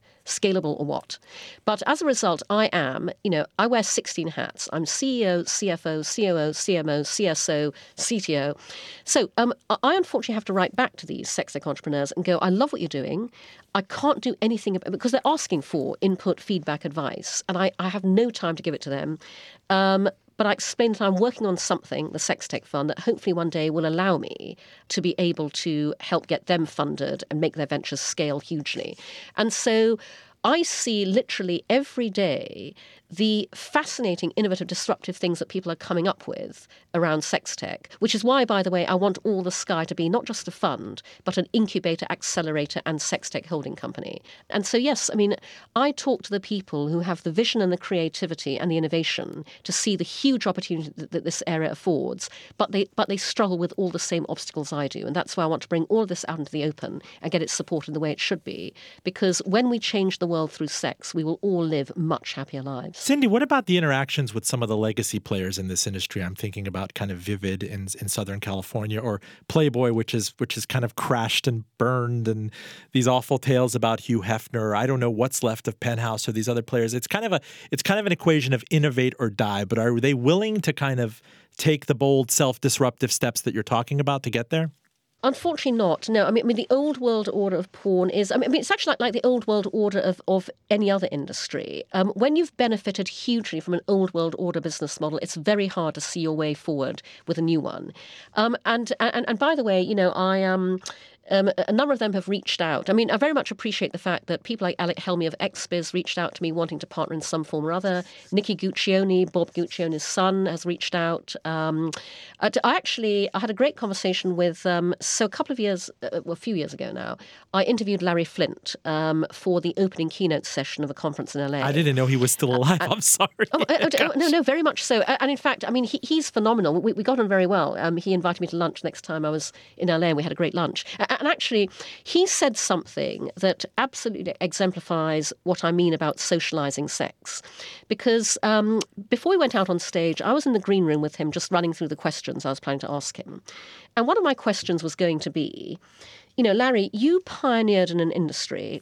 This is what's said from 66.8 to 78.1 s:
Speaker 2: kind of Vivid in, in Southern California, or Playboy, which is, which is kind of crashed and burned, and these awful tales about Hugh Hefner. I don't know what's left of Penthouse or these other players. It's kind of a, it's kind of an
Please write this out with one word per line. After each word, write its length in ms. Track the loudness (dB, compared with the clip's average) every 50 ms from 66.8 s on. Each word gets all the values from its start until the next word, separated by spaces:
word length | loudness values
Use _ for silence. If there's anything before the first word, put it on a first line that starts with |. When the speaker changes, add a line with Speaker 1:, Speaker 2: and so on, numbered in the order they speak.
| -6 -6 -6
Speaker 2:
kind 160 | -6 -6 -6
of 80 | -6 -6
Vivid 460 | -6 -6 -4 -2 -2 -2 -2 -4 -4
in, 240 | -6 -8 -8 -8 -8 -8 -6
in 60 | -6
Southern 320 | -4 -4 -2 -2 -4 -4 -6
California, 640 | -6 -6 -6 -6 -6 -6 -6 -4 -4 -4 -4 -2
or 200 | -2 -2 -2 -4 -6 -10 -20 -16 _ 0
Playboy, 440 | 2 4 4 4 4 4 2 4
which 220 | 4 2 0 0 -2
is, 200 | -2 -2 -2 -4 -6
which 180 | -6 -4 -4
is 80 | -6 -4
kind 200 | -2 -2 -2 -2
of 100 | -2 -4
crashed 540 | -2 0 0 2 2 2 0 0 0 0 0
and 160 | -2 -2 -4 _ _ 0
burned, 500 | 0 2 2 0 0 -2 -2 -2 0 -2
and 240 | -2 -2 -4 -8 -8 -12 -16 -18 -18 -20 -8 _
these 160 | 2 2 4 4
awful 300 | 4 4 2 2 0 0
tales 360 | 2 2 4 4 4 2 2
about 240 | 2 2 2 0 0
Hugh 220 | 0 0 0 0
Hefner. 560 | 2 0 -2 -2 -4 -4 -4 -2 -2 0 0
I 100 | 2 2
don't 140 | 2 2 2
know 100 | 0 0
what's 320 | 2 2 0 0 0 0
left 240 | -2 -2 -2 -2 -4
of 140 | -6 -6 -4
Penthouse 480 | -4 -4 -2 -2 -2 -2 -2 -4 -4 -4
or 40 |
these 160 | -2 -2 0 0
other 140 | -2 -2
players. 320 | -2 -2 0 0 0 0 -2
It's 140 | -4 -4 -4
kind 160 | -4 -2 0
of 80 | 0
a, 80 | 0 -2 -2 -4 -20 -18 -10 -4
it's 100 | -4 -2
kind 160 | 2 2 2 2
of 80 | 2
an 60 | 0